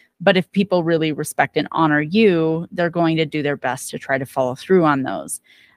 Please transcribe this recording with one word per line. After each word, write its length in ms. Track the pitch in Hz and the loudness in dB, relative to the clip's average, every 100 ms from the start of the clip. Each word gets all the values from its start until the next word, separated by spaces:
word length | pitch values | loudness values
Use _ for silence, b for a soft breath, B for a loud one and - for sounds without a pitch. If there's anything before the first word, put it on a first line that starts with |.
| b _ | b _
But 160 | 185 185 | 2 2
if 120 | - | 0
people 320 | 196 196 180 165 | -2 0 0 2
really 260 | 160 160 | 0 0
respect 460 | 143 151 - 139 156 | -4 -4 -2 -2 -2
and 100 | - | -4
honor 260 | - 160 147 | 0 2 2
you, 680 | 151 208 214 165 160 160 170 | 0 2 4 4 0 -2 -6
they're 180 | 175 175 | -4 -2
going 280 | 170 165 160 | 0 0 0
to 80 | 156 | -2
do 180 | 156 | -2
their 140 | 143 139 | -4 -4
best 320 | 127 131 - | -4 -6 -8
to 100 | 151 | -12
try 180 | - 135 | -4 -4
to 80 | 135 | -2
follow 300 | 139 127 127 | -2 -2 -4
through 300 | - 190 156 | 2 4 4
on 180 | 139 | 2
those. 380 | 131 87 73 - b b b | -2 -8 -10 -14 b b b